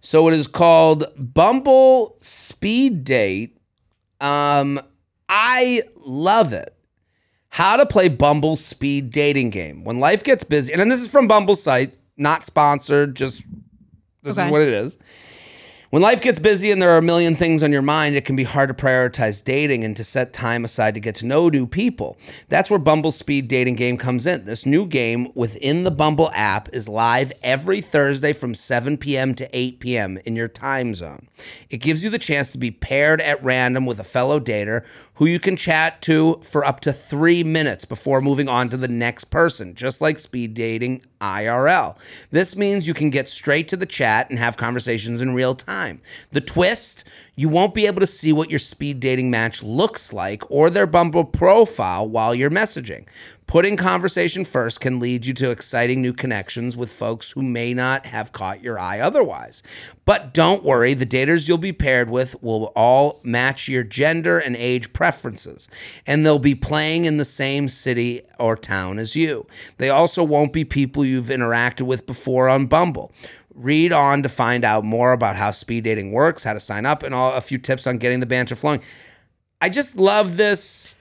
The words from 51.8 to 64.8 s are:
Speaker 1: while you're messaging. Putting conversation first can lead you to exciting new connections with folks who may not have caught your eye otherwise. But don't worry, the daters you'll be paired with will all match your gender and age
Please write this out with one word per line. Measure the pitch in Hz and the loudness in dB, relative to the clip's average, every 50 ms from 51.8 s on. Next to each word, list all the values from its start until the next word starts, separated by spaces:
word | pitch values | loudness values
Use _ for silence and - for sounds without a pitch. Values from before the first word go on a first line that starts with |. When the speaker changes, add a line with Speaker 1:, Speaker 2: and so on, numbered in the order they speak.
| 113 90 90 92 107 110 | -4 -2 -2 -2 -4 -2
Speaker 1:
while | 110 117 110 113 120 | 0 0 0 0 0
you're | 120 131 147 | 0 0 0
messaging. | 156 190 220 208 - - 127 110 78 53 - _ _ - - - - _ _ | 0 0 -2 -2 -6 -10 -10 -12 -14 -14 -16 _ _ -20 -20 -20 -20 _ _
Putting | - - 165 175 202 208 | 0 2 4 4 4 2
conversation | 190 180 185 180 180 175 190 - 185 175 175 - 185 185 | 0 0 0 0 0 0 -2 -2 0 -2 -2 -2 -4 -8
first | - - 127 117 117 113 - | -4 -2 -2 -2 -2 -4 -4
can | - 131 127 123 | -4 -4 -4 -2
lead | 120 123 123 123 113 | -4 -4 -4 -4 -4
you | 127 131 | -6 -4
to | 123 131 127 120 | -2 -2 -2 -2
exciting | - - - - 120 120 120 127 131 123 | -4 -6 -6 -2 0 0 0 0 0 0
new | 123 123 | -2 -2
connections | - - 131 117 101 95 - - 120 117 123 120 | -4 -4 -4 -4 -6 -6 -8 -8 -8 -6 -6 -6
with | 120 123 113 - | -8 -10 -10 -8
folks | - 113 110 117 113 - - | -8 -6 -6 -6 -6 -10 -12
who | - 135 135 | -8 -6 -4
may | 131 120 120 117 120 123 | -4 -4 -4 -4 -4 -2
not | 123 127 127 131 135 - | -2 -2 -2 -2 -2 -4
have | - 110 113 107 107 - | -8 -10 -10 -10 -10 -10
caught | - 104 92 98 95 | -8 -8 -8 -8 -8
your | 101 123 113 | -8 -10 -8
eye | 101 90 90 98 104 | -6 -6 -6 -4 -2
otherwise. | 123 156 254 302 - - 92 69 58 55 - - - - - - - - - _ _ | -2 0 2 0 0 0 -4 -10 -14 -14 -16 -16 -16 -16 -20 -18 -20 -20 -20 _ _
But | - 208 214 160 135 - | 2 2 2 0 -2 2
don't | - 160 165 190 196 - | 4 4 4 4 2 2
worry, | 147 135 120 120 123 139 | 2 4 4 4 2 2
the | 131 127 | 0 -2
daters | 107 123 127 135 143 165 170 151 | -2 0 0 2 2 2 0 2
you'll | 151 170 165 | 0 0 0
be | 165 196 175 | 0 -4 -4
paired | - - 139 131 123 123 113 | -2 0 2 2 2 2 0
with | 117 123 131 127 - - - | 0 -2 -2 -4 -6 -10 -6
will | 117 113 110 110 107 - | -4 -4 -4 -4 -4 0
all | - 110 120 127 135 143 147 147 - _ | 2 4 4 6 4 4 2 0 -4 _
match | 123 117 120 123 135 139 - - - | -4 -2 0 0 0 -2 -4 -8 -4
your | 135 127 120 | -4 -4 -4
gender | 104 95 120 139 151 165 165 160 170 170 170 | -4 -2 0 0 0 0 0 0 0 0 0
and | 156 135 120 | 0 -2 -6
age | 117 120 123 127 127 | -4 -2 -2 -2 -2